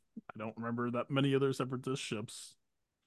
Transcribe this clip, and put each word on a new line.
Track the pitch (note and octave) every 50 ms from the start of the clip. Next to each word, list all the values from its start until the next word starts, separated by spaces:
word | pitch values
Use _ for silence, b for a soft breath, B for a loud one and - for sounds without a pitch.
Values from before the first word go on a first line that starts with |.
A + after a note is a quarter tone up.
| _ _ - - - - -
I | G#2+
don't | G#2+ A2+ A2
remember | A2 A2+ A#2 A#2 A#2+ A#2+ A#2+
that | A#2+ B2 - -
many | C#3 C#3 C#3 C#3 C3+
other | C3+ C#3 C3+
Separatist | C3 - C3 B2+ C3+ B2 - C3+ C3 -
ships. | - - A2+ G#2+ A2 - - - - - - _ _ _ _ _ _ _ _ _ _